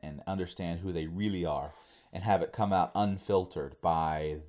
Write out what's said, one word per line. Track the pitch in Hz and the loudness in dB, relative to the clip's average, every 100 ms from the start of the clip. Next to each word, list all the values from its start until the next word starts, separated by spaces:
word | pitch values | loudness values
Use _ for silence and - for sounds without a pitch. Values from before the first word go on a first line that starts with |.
and | 76 73 - | -12 -10 -6
understand | 95 87 - 87 85 | -4 -4 -4 -4 -4
who | 95 | -4
they | 85 80 | -4 -4
really | 87 104 95 85 | -2 0 0 0
are | 71 76 - - - - | -2 -4 -10 -20 -20 -14
and | 92 | -4
have | 104 95 | 2 4
it | - | 2
come | - 101 | 0 2
out | 92 82 101 | 4 2 2
unfiltered | 104 95 - 98 92 - 69 - | 0 0 2 2 2 -4 -8 -2
by | 85 82 80 78 78 76 | 2 2 2 0 -2 -4